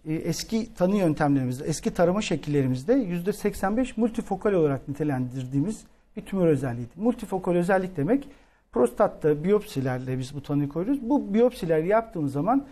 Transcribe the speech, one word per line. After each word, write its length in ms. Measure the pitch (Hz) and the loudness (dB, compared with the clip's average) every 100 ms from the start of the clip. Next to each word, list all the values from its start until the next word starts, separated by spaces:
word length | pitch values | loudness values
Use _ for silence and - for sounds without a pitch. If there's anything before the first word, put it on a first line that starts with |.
| 156 | -6
e, 80 | |
eski 600 | 156 - 160 - 226 - | -4 -2 -4 -2 -4 -4
tanı 220 | - 180 202 | 0 2 4
yöntemlerimizde, 680 | 170 147 147 139 127 127 151 | 2 2 2 2 0 -2 -4
eski 280 | 151 - | -4 -2
tarama 280 | - 175 196 | 2 2 2
şekillerimizde 720 | 214 156 147 143 131 127 147 | -2 -4 0 0 2 0 2
yüzde 400 | 269 196 175 175 | 2 2 -2 -2
seksen 440 | 208 208 - 196 220 | -2 -4 -2 -2 0
beş 200 | 254 - | -2 0
multifokal 560 | 226 233 - 190 214 | 0 -2 -4 -2 2
olarak 340 | 190 151 135 143 | 4 4 2 -4
nitelendirdiğimiz 960 | 139 151 131 127 131 127 139 180 214 - _ _ - | -4 -2 -2 -4 -6 -2 0 0 -4 -12 _ _ -14
bir 40 | |
tümör 260 | - 190 170 | -6 2 4
özelliğidir. 500 | 139 135 120 120 165 | 4 0 -6 -8 -2
Multifokal 580 | 226 226 196 190 185 175 | -2 -2 -4 -4 0 2
özellik 420 | 175 190 185 185 | 4 2 0 -2
demek, 320 | 175 277 - - _ _ _ | 0 0 -2 -14 _ _ _
prostatta 720 | - 240 - 202 - 151 147 | 2 2 4 0 2 0 0
biyopsilerle 760 | 175 208 208 139 127 127 127 131 | 2 0 0 -4 -4 -4 -4 -6
biz 160 | 127 147 | -6 -10
bu 80 | |
tanıyı 260 | - 143 143 | -4 -2 -2
koyuyoruz. 400 | 160 196 285 226 | -2 -2 -2 0
Bu 240 | 277 202 | 0 2
biyopsiler 500 | 208 247 240 170 160 | 2 2 2 0 0
yaptığımız 480 | 170 220 226 175 143 | 4 2 0 -4 -2
zaman 340 | 139 180 269 - | 0 2 0 0